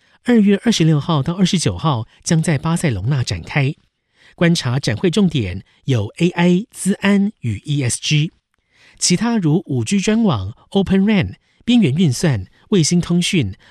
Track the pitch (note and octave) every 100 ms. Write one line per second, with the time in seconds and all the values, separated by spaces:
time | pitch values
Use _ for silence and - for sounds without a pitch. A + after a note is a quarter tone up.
0 | _ _ - A#3 G3+ G3 A#3+ - D#3+ D3+
1 | - D#3 C3+ F3 F#3 F3+ C3+ F2+ D#3+ B2
2 | G#2+ _ - E3 D#3+ C#3 E3 E3+ D#3 G2+
3 | G#2 C#3+ - F#2 D#2+ D3 C3 - _ _
4 | _ _ _ - E3+ E3+ B2+ B2+ - A2
5 | F#3 F3+ F#3+ D3 F#2+ F#2 - _ - A#2+
6 | G#2 - F3 E3+ F3 F3+ A#3 - F#3 G#3
7 | G3 G3+ G3+ - A#2+ G2+ D3+ C#3+ B2 -
8 | - D3+ D#3 - _ _ _ _ _ _
9 | - F3+ A#3 A#3 D#3+ E3 - C3 A2+ G3+
10 | F#3 A3 A3 A#2 F#2+ - _ G3 F#3 F#3+
11 | G3 G#3 G2 - _ _ - A#3+ E3+ C#3+
12 | F3 B2 E3+ A2+ F#2 _ _ G3+ D3+ F3
13 | - F3 F3 F3+ G#2 - _